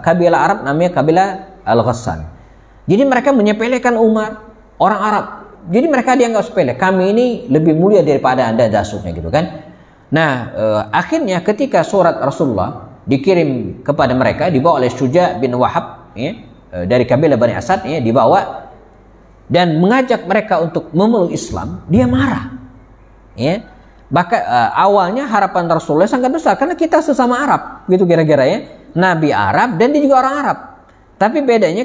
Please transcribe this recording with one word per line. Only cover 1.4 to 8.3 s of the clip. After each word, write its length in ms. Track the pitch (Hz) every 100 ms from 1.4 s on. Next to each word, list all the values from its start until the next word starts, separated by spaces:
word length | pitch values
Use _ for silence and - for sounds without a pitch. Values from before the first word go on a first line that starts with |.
| - - -
Al-Ghassan. 580 | 117 117 - 101 80 80 - - - - - -
Jadi 160 | 208
mereka 300 | 277 247 269
menyepelekan 640 | 269 208 214 233 254 247 233
Umar, 400 | 226 220 214 214 - - - -
orang 220 | 180 208
Arab. 220 | 214 202 - - - - 170
Jadi 200 | 202 320
mereka 240 | 262 233
dianggap 320 | 254 233 220 -
sepele, 320 | 190 135 117
"Kami 320 | 185 190 185
ini 160 | 220 247 226 -
lebih 240 | 151 156
mulia 320 | 156 190 202 147
daripada 400 | 139 131